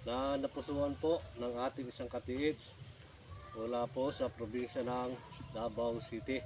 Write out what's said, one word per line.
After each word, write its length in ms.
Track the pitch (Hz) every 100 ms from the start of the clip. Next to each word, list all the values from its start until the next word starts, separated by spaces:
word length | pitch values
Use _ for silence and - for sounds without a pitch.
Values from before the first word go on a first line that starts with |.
na 320 | - 123 277 139
napusuan 640 | 139 - - 143 143 135
po 240 | 156 170 - 117
ng 160 | 123 120
ating 240 | 131 143 123
isang 240 | - 120
ka-T 160 | - - 127
H 400 | 147 147 - - - - - - - - - 113
mula 320 | 113 120 123
po 240 | 135 135
sa 160 | - 131
probinsya 560 | - 113 120 120 -
ng 320 | 247 247 123 254 - - - -
Davao 400 | - - 117 117
City. 400 | - 113 - 131